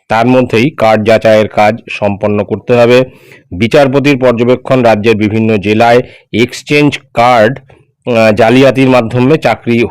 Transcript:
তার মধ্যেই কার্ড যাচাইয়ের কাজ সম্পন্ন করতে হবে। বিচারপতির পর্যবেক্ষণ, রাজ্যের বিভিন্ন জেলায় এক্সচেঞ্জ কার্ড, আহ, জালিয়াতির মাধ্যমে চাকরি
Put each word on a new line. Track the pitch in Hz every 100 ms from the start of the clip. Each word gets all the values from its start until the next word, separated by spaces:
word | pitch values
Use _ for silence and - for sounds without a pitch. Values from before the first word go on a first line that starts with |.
| -
তার | 113 120
মধ্যেই | 127 123 147 123 -
কার্ড | 110 110 107
যাচাইয়ের | 110 113 110 101
কাজ | - 107 113 -
সম্পন্ন | - 104 101 104 104
করতে | 98 104 -
হবে। | 120 120 123 127 - - - - 90
বিচারপতির | 120 151 139 139 139 131
পর্যবেক্ষণ, | 127 113 120 123 - 131
রাজ্যের | 117 107 110 107
বিভিন্ন | 104 110 110 107
জেলায় | 98 107 120 123 - - _
এক্সচেঞ্জ | 104 123 - - 147 147 - _
কার্ড, | - 123 120 110 139
আহ, | - _ _ _ 123 117 110
জালিয়াতির | 107 113 127 135 127 131
মাধ্যমে | 127 110 123 127 156
চাকরি | 123 110 120 117 110